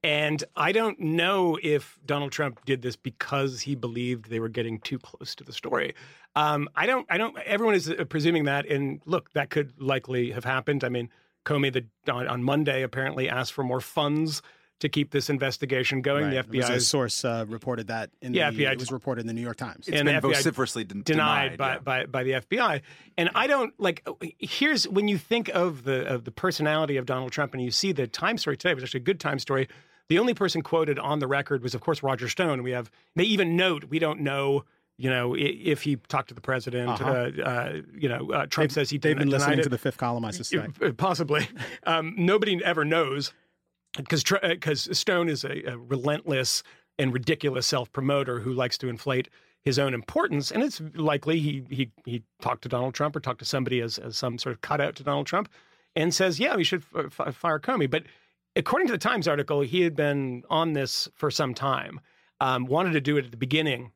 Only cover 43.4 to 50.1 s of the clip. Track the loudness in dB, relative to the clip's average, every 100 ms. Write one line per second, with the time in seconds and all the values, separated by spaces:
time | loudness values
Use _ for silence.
43.4 | _ _ _ _ _ -12 -2 0 2 2
44.4 | 2 0 0 -2 0 0 2 2 2 -2
45.4 | -4 -6 -6 -10 -4 -2 0 0 0 0
46.4 | 0 -2 -6 -20 _ -2 0 0 0 0
47.4 | 0 0 0 -2 -2 -2 2 2 0 -2
48.4 | -2 -2 -2 -2 -6 -6 -2 -2 -2 _
49.4 | _ _ 0 2 2 -2 -2